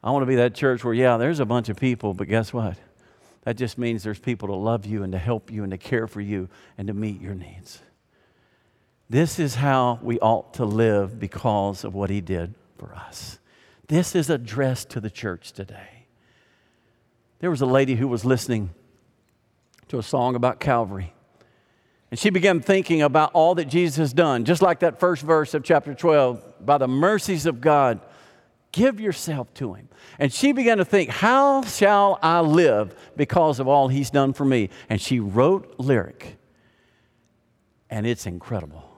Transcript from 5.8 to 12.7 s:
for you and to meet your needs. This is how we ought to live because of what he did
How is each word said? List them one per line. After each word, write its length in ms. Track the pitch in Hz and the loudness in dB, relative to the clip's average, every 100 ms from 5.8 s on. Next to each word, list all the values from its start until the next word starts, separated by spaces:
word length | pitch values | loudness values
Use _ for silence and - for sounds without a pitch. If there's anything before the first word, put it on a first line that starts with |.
| - 123 110 | -4 -4 -4
for 140 | 104 | -8
you 280 | 101 101 92 _ _ - | -8 -6 -8 _ _ -12
and 100 | 101 | -10
to 60 | |
meet 260 | 101 107 101 | -8 -8 -10
your 140 | 95 95 | -12 -12
needs. 460 | 85 90 - - _ _ _ _ _ _ _ _ _ _ _ _ _ | -14 -20 -20 -20 _ _ _ _ _ _ _ _ _ _ _ _ _
This 300 | 120 165 - | 0 0 0
is 160 | 151 120 | -4 -2
how 440 | 139 131 123 117 | 2 2 2 -2
we 180 | 113 117 | -4 0
ought 340 | 110 113 - - | 2 0 -4 -6
to 100 | 113 | -2
live 540 | 107 113 104 95 110 | 2 2 2 -2 -6
because 640 | 101 - 123 104 98 95 | -10 -6 -2 0 -2 -4
of 100 | 107 | -10
what 160 | 95 98 | -6 -4
he 120 | 101 | -4
did 320 | 87 92 87 110 _ | -4 -6 -6 -12 _